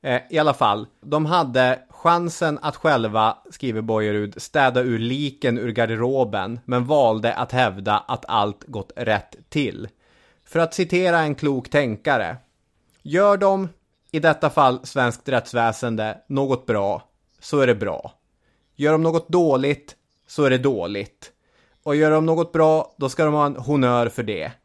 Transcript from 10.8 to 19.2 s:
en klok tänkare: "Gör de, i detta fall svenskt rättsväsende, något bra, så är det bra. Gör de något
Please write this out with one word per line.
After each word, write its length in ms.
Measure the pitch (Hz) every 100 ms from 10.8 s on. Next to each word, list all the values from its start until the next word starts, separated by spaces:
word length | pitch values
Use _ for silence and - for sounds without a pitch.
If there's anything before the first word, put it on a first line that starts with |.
| 175 180 185 170
en 140 | 156
klok 360 | 139 151 135 123
tänkare: 680 | 147 135 107 - 131 87 120 _ _ _ _ _ _
"Gör 340 | 143 165 202 202
de, 320 | 196 190 185 - _ _ _
i 60 | 160
detta 300 | 160 147 151
fall 300 | - 135 123 -
svenskt 420 | 139 123 117 -
rättsväsende, 920 | 127 113 120 117 107 123 110 107 107 _
något 400 | 135 139 156 -
bra, 360 | 107 98 85 _ _ _ _
så 200 | - 147
är 60 | 131
det 80 |
bra. 380 | 110 101 80 - _ _ _ _ _ _ -
Gör 160 | 143
de 100 | 160
något 260 | 160 165